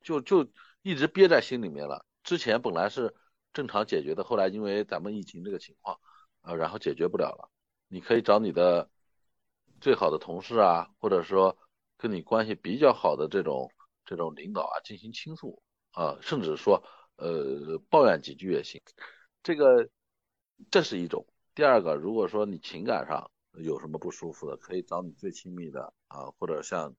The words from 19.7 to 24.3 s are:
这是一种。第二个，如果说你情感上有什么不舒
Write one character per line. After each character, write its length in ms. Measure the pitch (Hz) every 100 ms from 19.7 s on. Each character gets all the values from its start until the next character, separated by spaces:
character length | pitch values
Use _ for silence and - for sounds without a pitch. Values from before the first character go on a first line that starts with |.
| 123 113 _ _ _ _ _ _ _ -
这 120 | 190
是 160 | - 95
一 100 | 85
种。 180 | - - _ _
第 100 | -
二 180 | 147 120
个， 140 | 85 73
如 180 | 87
果 140 | 113 90
说 180 | 104 104
你 120 | 85
情 260 | - 80
感 220 | 113 98 -
上 220 | 76 - _ _ 80
有 220 | 82 69
什 80 | 76
么 100 | 78
不 120 | 90
舒 200 | - 82